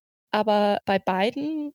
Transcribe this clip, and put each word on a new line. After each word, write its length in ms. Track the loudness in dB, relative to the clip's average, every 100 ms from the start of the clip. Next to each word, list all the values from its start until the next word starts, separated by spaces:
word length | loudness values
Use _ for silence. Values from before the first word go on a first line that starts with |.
| _ _ _
aber 500 | -2 2 2 2 0
bei 140 | 0 -2
beiden 760 | 0 -2 -2 -2 -6 -6 -8